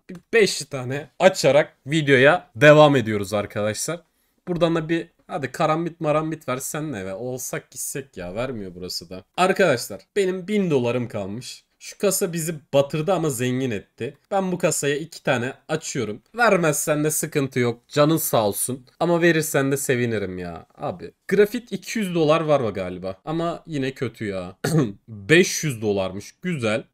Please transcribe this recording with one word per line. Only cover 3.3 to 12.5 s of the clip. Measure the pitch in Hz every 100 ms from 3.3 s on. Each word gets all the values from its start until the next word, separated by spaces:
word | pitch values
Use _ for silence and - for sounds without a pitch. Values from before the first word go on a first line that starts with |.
arkadaşlar. | 104 101 107 104 104 - 170 _ _ _ _ -
Buradan | 175 165
da | 165 156
bir | 170 170 _ -
hadi | 185 -
karambit | - 160 156 170 165
marambit | 156 151 160 156 -
versen | 127 - 160 151
ne | 113 95
be? |
Olsak | 95 127 127 - 160 -
gitsek | - - 143 - -
ya. | 87
Vermiyor | 98 131 117 95
burası | 87 90 - 85
da. | 90 - -
Arkadaşlar | 185 190 180 120 - 98 _ -
benim | 190 185 175
bin | 208 185
dolarım | 139 120 123 120
kalmış. | 110 98 107 123 - _ _
Şu | - -
kasa | 202 185 196
bizi | 170 160